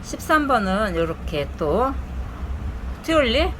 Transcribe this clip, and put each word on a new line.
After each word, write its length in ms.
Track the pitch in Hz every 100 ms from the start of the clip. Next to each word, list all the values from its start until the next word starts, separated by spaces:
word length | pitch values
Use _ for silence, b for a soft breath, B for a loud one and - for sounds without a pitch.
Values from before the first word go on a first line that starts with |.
십삼 440 | - 285 - 311 294
번은 480 | 254 196 190 214 170
요렇게 540 | 165 165 - 156 139 -
또 360 | 160 175 262 277 - - - - - - - - - -
튤립 480 | - 320 262 240 339 -